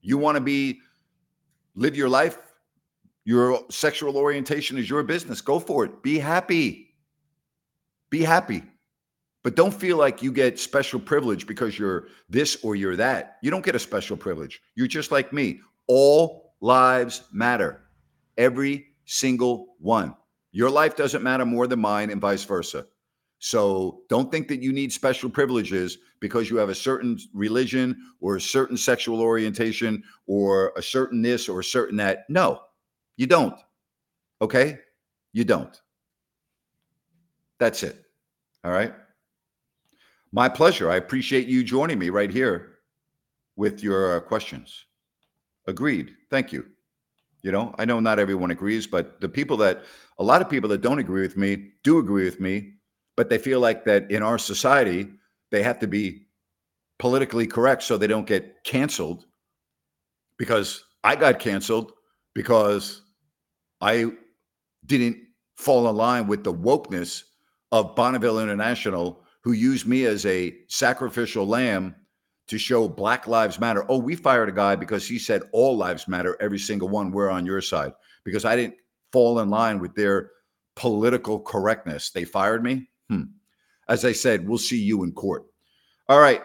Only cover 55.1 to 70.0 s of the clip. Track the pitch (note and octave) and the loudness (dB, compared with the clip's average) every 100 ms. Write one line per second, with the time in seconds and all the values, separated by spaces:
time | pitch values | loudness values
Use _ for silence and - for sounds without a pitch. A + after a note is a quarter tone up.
55.1 | - _ _ _ G#2+ A2 A#2+ G#2+ G2+ G2+ | -14 _ _ _ 0 0 0 -2 -2 -2
56.1 | F2 _ _ _ _ _ _ _ _ B2 | -6 _ _ _ _ _ _ _ _ 0
57.1 | C3 C3+ A#2 A2+ A#2 B2 C3 - A2+ G#2 | 2 0 -2 -2 2 2 2 0 0 0
58.1 | G#2+ G#2 G2+ - - - C3 D3 - D#2+ | 0 0 -2 -2 -14 -6 -2 -2 -4 -6
59.1 | F2 _ _ _ _ _ _ _ _ _ | -8 _ _ _ _ _ _ _ _ _
60.1 | _ _ _ A#2 A2+ G2 - _ _ G#2+ | _ _ _ 0 0 0 -8 _ _ 0
61.1 | C#3+ D3+ B2 A#2 G2 - A2+ A2+ - _ | 4 4 4 0 -4 -2 -2 -2 -14 _
62.1 | _ _ - G#2+ A2+ G#2 G#2 - - _ | _ _ -10 2 4 4 2 -2 -16 _
63.1 | _ _ _ _ _ _ _ G2+ A#2 A#2 | _ _ _ _ _ _ _ 0 2 0
64.1 | A2+ _ _ _ _ _ _ - C#3 A#2+ | -4 _ _ _ _ _ _ 0 2 2
65.1 | A#2 - _ _ - - C3 A#2 G#2+ A#2 | -2 -12 _ _ -10 2 4 4 2 0
66.1 | B2 G#2+ G#2 G2+ F2 F#2 D3 - F2+ F2 | 0 0 -2 -2 -2 2 0 0 -8 -8
67.1 | - - _ _ _ _ A2+ G2 - B2 | -10 -16 _ _ _ _ 0 0 0 0
68.1 | B2+ A2+ A2 A2 G2+ G#2+ A#2+ - F#2 F2 | 2 0 0 -2 -2 -2 -2 -4 -4 -4
69.1 | F2 _ _ - A2+ A#2+ C3+ A2 B2+ | -8 _ _ -2 2 2 0 0 2